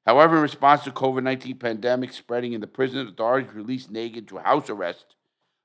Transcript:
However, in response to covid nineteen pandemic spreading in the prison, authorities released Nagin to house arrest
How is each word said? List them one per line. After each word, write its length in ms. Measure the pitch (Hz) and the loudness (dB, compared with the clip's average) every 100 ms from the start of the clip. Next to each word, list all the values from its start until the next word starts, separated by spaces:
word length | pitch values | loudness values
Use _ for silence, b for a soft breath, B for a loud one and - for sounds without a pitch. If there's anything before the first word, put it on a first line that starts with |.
| - | 2
However, 300 | 131 160 160 | 6 6 6
in 60 | |
response 420 | 147 - 139 147 | 2 2 4 4
to 80 | 139 | 2
covid 320 | 127 135 127 | -4 -2 0
nineteen 340 | 127 131 127 127 | -2 -4 -8 -8
pandemic 540 | 120 113 120 127 127 | -6 -4 -2 -2 -4
spreading 400 | - _ 120 120 | -10 _ -6 -4
in 80 | 117 | -6
the 60 | 101 | -10
prison, 400 | - 131 127 120 | -4 -4 -2 -8
authorities 440 | 90 113 135 123 | -4 0 0 -2
released 380 | 104 107 127 95 | -12 -8 -8 -8
Nagin 360 | 107 117 113 104 | -8 -8 -10 -14
to 100 | 92 | -8
house 320 | 92 143 147 | 0 0 0
arrest 460 | 104 87 - _ _ _ _ _ _ | -6 -6 -8 _ _ _ _ _ _